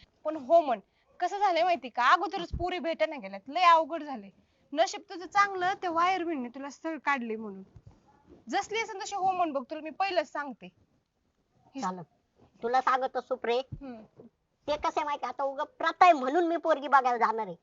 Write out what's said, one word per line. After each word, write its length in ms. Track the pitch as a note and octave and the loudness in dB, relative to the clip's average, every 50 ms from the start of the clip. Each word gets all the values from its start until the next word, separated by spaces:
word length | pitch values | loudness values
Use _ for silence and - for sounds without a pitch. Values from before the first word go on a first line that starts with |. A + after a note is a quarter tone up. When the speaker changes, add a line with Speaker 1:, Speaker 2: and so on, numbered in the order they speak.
| - _ _ _ - | -20 _ _ _ -8
Speaker 1:
पण 120 | D4+ D#4 | -6 -6
हो 260 | D#4+ B3+ A#3+ E4+ E4+ | -4 0 4 4 4
म्हण. 180 | D#4 C#4 A#3 G3 - _ _ _ _ _ _ - | 6 4 -2 -4 -6 _ _ _ _ _ _ -4
कसं 200 | F4+ F4 G4 G4 | -4 -4 0 0
झालंय 240 | G#4 G4 E4+ D#4 E4+ | 0 2 2 2 2
माहिती 260 | F#4 E4+ A#3+ - A#3+ | 2 0 0 -4 -8
का, 240 | - B3 A#3+ C4+ E4+ | -2 2 4 4 6
अगोदरच 360 | F4 F#4+ F4 F#4 E4+ A#3+ - | 4 2 -2 -4 -6 -8 -6
पोरी 300 | - - E4+ F4+ F4+ F4+ | -6 -6 -4 -4 -4 -4
भेटेना 360 | B3+ E4 D#4+ - D#4 D#4 D#4 | -4 -4 0 0 0 -2 -2
गेल्यात, 260 | C4+ F#3+ G3 G3 G3 - | -8 -12 -12 -14 -14 -12
लय 140 | C4 C#4+ F4 | -4 2 6
अवघड 420 | F4+ E4+ E4 D#4+ D#4+ C4+ E4 D#4+ D4+ | 8 8 8 6 4 0 -4 -8 -8
झालंय. 260 | D4 C4+ A3 G3 G3+ _ _ _ _ _ _ _ - C#4 | -8 -10 -12 -12 -16 _ _ _ _ _ _ _ -6 0
नशीब 280 | D4+ F4+ F#4 - - | 0 0 0 0 -12
तुझं 240 | - - F#4+ E4+ F4+ | -14 -14 -14 -12 -8
चांगलं, 480 | D#4+ - G4+ G4+ G4+ G4 F#4 F4+ F#4 G4+ | -2 2 2 2 2 0 -2 -2 -2 -2
त्या 160 | F#4 G4 F4 | -2 -4 -2
wireman-ने 600 | D#4+ E4 F4 F#4 F#4+ F4+ E4+ E4+ E4 C4+ A#3+ A#3+ | 0 2 2 2 2 0 -2 -4 -4 -4 -6 -8
तुला 200 | - C4+ C#4 C#4+ | -10 -12 -12 -12
स्थळ 280 | C4+ - - D#4+ D#4+ | -12 -10 -8 -8 -8
काढले 380 | C4 - C#4+ C#4 C4+ A#3+ A3+ A3 | -4 0 0 0 0 -2 -6 -6
म्हणून. 280 | A3 A3+ G#3 F#3+ F#3+ F#3+ _ - - _ - - _ _ _ _ _ _ - - - - A3 | -8 -8 -10 -12 -14 -16 _ -20 -20 _ -20 -20 _ _ _ _ _ _ -20 -20 -20 -10 -4
जसली 300 | C4+ G4 G4 - G#4 A4+ | -4 -4 -4 -4 -4 -6
असेल 220 | A4+ G#4 G#4+ F#4+ | -4 -6 -8 -10
तशी 140 | G#4+ G4+ G4+ | -10 -8 -6
हो 160 | F#4+ F#4 F#4+ | -2 -2 0
म्हण 200 | F#4+ F4+ F4 D#4+ | 0 0 -2 -2
बघ, 120 | C4 C#4 B3 | -2 -6 -6
तुला 180 | - D#4+ D#4 | -6 -12 -10
मी 80 | D4+ D#4+ | -10 -10
पहिलंच 420 | C4+ - F#4+ G4 F#4 E4+ D4+ - | -4 -2 -2 0 0 -2 -2 -4
सांगते. 360 | - D4+ C#4+ C#4 A3 - F3+ F3+ _ _ _ _ _ _ _ _ _ _ _ _ _ _ _ _ _ _ _ _ - C4+ | -6 -8 -8 -8 -10 -14 -18 -20 _ _ _ _ _ _ _ _ _ _ _ _ _ _ _ _ _ _ _ _ -12 -8
Speaker 2:
चालेल. 220 | A3 F#3 F#3 F3+ D#3+ _ _ _ _ _ _ _ - _ _ - A#3 | -6 -6 -6 -8 -14 _ _ _ _ _ _ _ -20 _ _ -8 -6
तुला 180 | A#3 B3 C4 | 0 0 0
सांगतो 400 | B3+ C4 C4 B3+ C4 B3 - B3+ | 2 2 0 0 0 -2 -4 -6
सुप्रे, 380 | A#3+ - C4 A#3+ - A3+ A#3 B3+ | -4 -4 -6 -4 -2 -2 -2 -2
Speaker 1:
हम्म. 360 | C4 - - - C#4 C4 A#3+ A3 G#3+ - _ - - - _ _ _ _ _ _ - | -2 -6 -12 -14 -14 -14 -16 -16 -18 -20 _ -20 -20 -20 _ _ _ _ _ _ -4
Speaker 2:
ते 100 | - D4+ | -4 -4
कसं 100 | D4+ - | -2 -2
आहे 160 | E4 - E4 D#4 | -2 -2 0 -2
माहिती, 220 | D4 C#4+ C#4 - | -2 -4 -4 -6
आता 180 | - B3+ - C#4 | -8 -4 -4 -4
उगा 200 | C4+ C4+ C4+ D4+ | -4 -2 -4 -6
प्रथा 400 | - _ - - E4 D#4+ - F#4+ | -6 _ -4 -2 0 4 6 8
आहे 100 | F4+ E4 | 8 8
म्हणून 340 | C4+ B3+ C4 C#4+ F4+ F4 | 6 4 2 2 2 2
मी 100 | E4 E4+ | 2 0
पोरगी 300 | D#4+ - E4 D#4 C#4 C4+ | 0 2 0 0 0 2
बघायला 300 | C#4+ C4 C4+ B3 A#3 A#3+ | 4 4 6 6 4 2
जाणार 300 | A3+ A3+ G#3 A3 A3+ G#3+ | 2 2 0 0 -2 -4
आहे. 80 | F#3+ E3+ - | -6 -8 -12